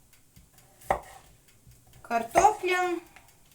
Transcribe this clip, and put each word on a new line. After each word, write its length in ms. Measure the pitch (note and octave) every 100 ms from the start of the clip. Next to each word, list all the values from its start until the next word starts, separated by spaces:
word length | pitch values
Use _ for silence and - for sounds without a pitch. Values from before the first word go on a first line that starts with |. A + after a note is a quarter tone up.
| - - - - - - - - - - - - - - _ - - - - -
Картопля 920 | - A#3 A3+ E4+ F#4+ G#4 F4+ F4+ F4+ E4+ - - - - -